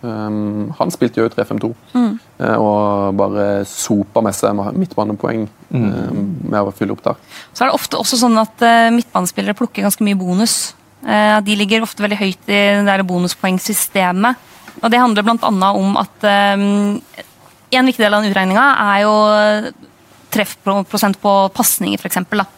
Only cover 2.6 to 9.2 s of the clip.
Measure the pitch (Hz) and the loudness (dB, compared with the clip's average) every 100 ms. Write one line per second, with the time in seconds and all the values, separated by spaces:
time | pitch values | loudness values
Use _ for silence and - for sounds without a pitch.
2.6 | 107 104 104 101 101 98 101 101 101 101 | 2 2 0 0 -2 0 -2 0 -2 -2
3.6 | 98 - - 104 101 - 107 98 104 104 | -4 -8 -2 -2 0 0 -2 0 -2 -2
4.6 | 101 139 185 - 107 104 - 117 107 _ | -4 -4 -4 -2 -4 -2 -4 -4 -6 _
5.6 | - 135 110 - 120 101 101 143 - 107 | -8 -2 -2 -2 -6 -4 -6 -6 -4 -2
6.6 | 101 98 98 - - - - - - - | -2 -4 -6 -4 -4 -6 -10 -20 -20 -4
7.6 | 254 294 - - - 247 240 220 220 - | -2 -2 -4 -6 -2 0 2 2 0 0
8.6 | 233 233 226 233 233 196 | 4 4 4 2 0 -4